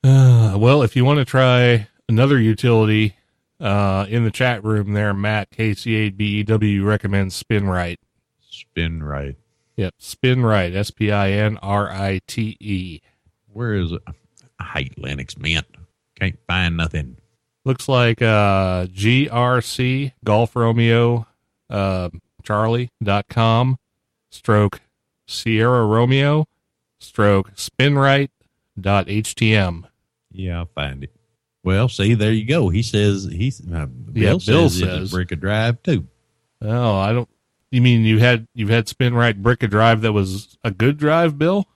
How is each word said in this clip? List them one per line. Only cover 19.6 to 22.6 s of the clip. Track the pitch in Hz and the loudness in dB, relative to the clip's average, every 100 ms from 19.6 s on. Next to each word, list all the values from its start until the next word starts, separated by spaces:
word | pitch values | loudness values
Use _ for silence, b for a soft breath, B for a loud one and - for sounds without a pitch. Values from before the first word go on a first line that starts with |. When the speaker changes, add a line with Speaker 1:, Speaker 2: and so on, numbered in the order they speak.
Speaker 1:
C, | - - 127 131 139 _ | -4 -4 -2 -2 -6 _
Golf | - 107 117 123 | 0 0 0 0
Romeo, | 113 117 117 117 120 120 113 _ _ _ _ | 0 2 2 4 2 0 -6 _ _ _ _
uh, | 101 98 92 90 87 _ _ | -4 -2 -2 -6 -10 _ _
Charlie | - 104 | -4 -2